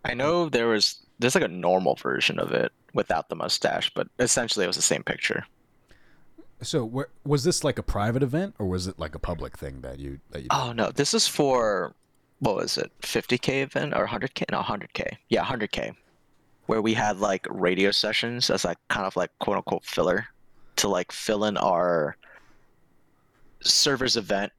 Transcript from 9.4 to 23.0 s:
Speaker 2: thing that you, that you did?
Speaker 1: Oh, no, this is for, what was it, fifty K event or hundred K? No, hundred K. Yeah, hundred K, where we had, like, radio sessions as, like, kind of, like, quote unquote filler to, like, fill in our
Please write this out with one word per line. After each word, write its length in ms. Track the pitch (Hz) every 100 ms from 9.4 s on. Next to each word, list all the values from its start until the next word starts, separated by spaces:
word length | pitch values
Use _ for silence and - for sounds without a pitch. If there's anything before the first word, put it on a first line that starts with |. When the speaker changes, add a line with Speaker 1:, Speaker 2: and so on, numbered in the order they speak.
| 64 -
Speaker 2:
thing 240 | 71 67
that 180 | 65 67
you, 220 | 69 71 _
that 100 | -
you 60 | 62
did? 40 |
Speaker 1:
Oh, 180 | - 123
no, 180 | 117 92
this 240 | - 143
is 120 | 226 -
for, 680 | - 143 127 110 95 85 - _ _ _ _
what 160 | 117 98
was 200 | - -
it, 160 | - _
fifty 380 | - 117 - 123
K 240 | - 135
event 320 | 139 - 147 113
or 80 |
hundred 300 | 101 110 127
K? 100 | - -
No, 80 | -
hundred 320 | - 104 -
K. 240 | - - - _
Yeah, 140 | 110
hundred 280 | 87 127 104
K, 200 | - - - _ _ _ _ _ _ -
where 160 | 113
we 100 | 110
had, 280 | 110 107 95
like, 260 | 101 95 -
radio 420 | 101 90 92 98
sessions 600 | 101 107 110 117 120 -
as, 160 | 95 90
like, 100 | 85 _
kind 180 | 110 95
of, 100 | 95
like, 140 | 87 _
quote 180 | - 98
unquote 280 | - 98
filler 420 | - - 87 92 113 _ - - - -
to, 120 | 104
like, 220 | 92 90
fill 340 | - - 104
in 120 | 107 101
our 640 | - 87 90 85 73 - - - - - _ _ _ _